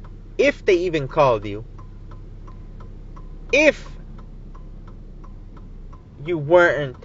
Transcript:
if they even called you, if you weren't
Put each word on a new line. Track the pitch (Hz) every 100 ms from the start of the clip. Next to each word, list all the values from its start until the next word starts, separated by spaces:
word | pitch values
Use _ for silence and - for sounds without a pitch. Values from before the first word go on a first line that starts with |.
| - - - -
if | 277 - -
they | 175
even | 180 156 135
called | 160 139 110 104
you, | 101 117 - - - - - - - - - - - - - - - - - -
if | 269 302 - - - - - - - - - - - - - - - - - - - - - - - - -
you | 147 170
weren't | 143 175 170 131 139 123